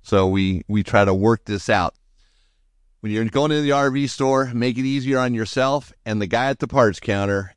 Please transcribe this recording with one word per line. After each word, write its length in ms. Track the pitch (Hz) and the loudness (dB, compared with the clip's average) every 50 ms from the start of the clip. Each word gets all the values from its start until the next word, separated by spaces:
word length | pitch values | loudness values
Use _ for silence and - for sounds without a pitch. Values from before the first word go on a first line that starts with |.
So 260 | _ - 107 98 95 | _ 2 2 2 4
we, 360 | 95 95 98 95 95 95 87 - | 4 2 2 0 0 -2 -2 -4
we 160 | - 104 104 95 | -2 -2 -2 -2
try 220 | - - 107 101 | 2 4 4 4
to 80 | 98 95 | 4 2
work 320 | 95 101 113 117 110 _ | 2 2 2 2 0 _
this 240 | - 104 101 - - | -8 -8 -6 -2 0
out. 260 | 110 101 87 - _ _ _ _ _ _ _ _ _ _ _ _ _ _ _ _ _ _ _ _ _ _ | 0 0 0 -2 _ _ _ _ _ _ _ _ _ _ _ _ _ _ _ _ _ _ _ _ _ _
When 120 | - 107 104 | -8 -6 -2
you're 100 | 110 113 | -2 -2
going 260 | 110 - 139 147 156 | 0 0 0 0 2
to 100 | 151 151 | 0 0
the 100 | 147 143 | 0 0
R 180 | 139 139 139 135 | 2 2 2 0
V 160 | 127 139 143 | 0 0 -2
store, 440 | 131 - - 139 135 135 135 135 127 120 | -4 -2 -2 0 2 2 2 0 0 -2
make 240 | 117 120 127 117 | -2 -2 0 -2
it 60 | 123 131 | -2 -2
easier 320 | 135 135 143 127 135 135 127 | -2 -2 -2 -2 0 0 0
on 140 | 127 123 120 | 0 0 -2
yourself 600 | 110 113 - - 135 131 135 139 147 - - - _ _ | -2 -4 -4 -2 0 0 0 0 -2 -4 -10 -20 _ _
and 160 | 110 107 107 | -4 -4 -2
the 60 | 104 | -2
guy 200 | 90 107 117 127 135 | 0 0 0 0 -2
at 100 | 139 _ | -2 _
the 80 | - | -6
parts 320 | 123 - 139 120 107 90 - | -2 2 2 2 2 2 -2
counter 560 | - - 101 101 101 101 101 98 98 95 - | -4 -2 -2 0 0 0 -2 -2 -4 -6 -14